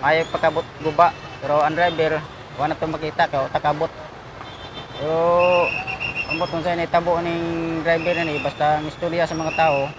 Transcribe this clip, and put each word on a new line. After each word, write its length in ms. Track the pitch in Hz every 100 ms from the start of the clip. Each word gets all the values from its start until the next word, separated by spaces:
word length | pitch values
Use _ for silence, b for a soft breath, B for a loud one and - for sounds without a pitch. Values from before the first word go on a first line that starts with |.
Mayo 240 | 139 160 160
pagkaguba, 880 | 165 165 156 160 - 151 151 170 - - -
pero 240 | 139 147
ang 80 | 151
driver, 480 | 156 175 165 160 156 147 - - -
wa 80 | 147
na 80 | 156
to 80 |
makita, 400 | 160 156 151 -
kaya 240 | 160 143 135
takabot. 400 | - 147 151 160 - - - - - - - - - - -
Pero, 640 | 143 160 170 175 180 180 170 - - - - - -
ambot 160 | 165 180
kung 80 | 170
sa'yo 160 | 165 175
naitabo 480 | 165 175 170 170
ning 560 | 170 170 170 165 165 165
driver 400 | 160 165 165 170
na 80 | 170
ni, 80 | 147
basta 320 | 139 139 151 151
ang 80 |
istorya 400 | 151 - 175 165
sa 80 | 165
mga 240 | 165 160 156
tao 320 | 160 143 139